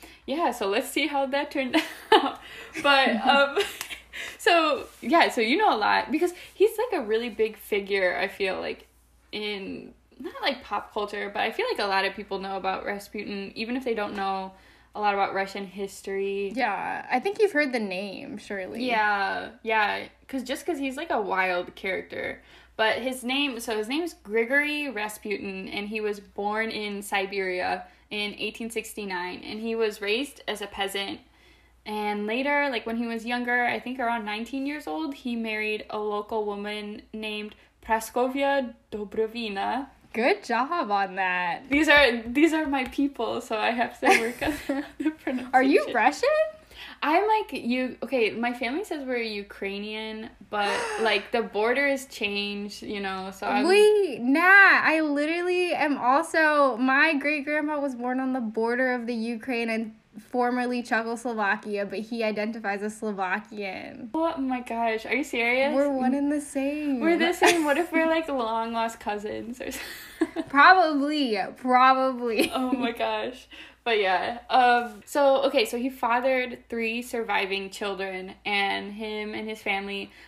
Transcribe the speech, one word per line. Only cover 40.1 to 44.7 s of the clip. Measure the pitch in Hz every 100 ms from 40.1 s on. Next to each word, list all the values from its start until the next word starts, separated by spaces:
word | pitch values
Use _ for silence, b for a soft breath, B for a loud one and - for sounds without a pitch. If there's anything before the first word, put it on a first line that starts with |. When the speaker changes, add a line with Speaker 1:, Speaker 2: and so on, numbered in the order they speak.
Speaker 2:
Good | 220 254 403
job | - 226 269 349 233
on | 202 190 185
that. | 185 180 180 165 -
Speaker 1:
These | 277 311
are, | 294 269 240
these | 226 247 320
are | 311 302
my | 277 254
people, | - 277 - 214 240
so | 247 220
I | 214
have | 240 233 -
to | - 381
work | 226 -
on | - 294 -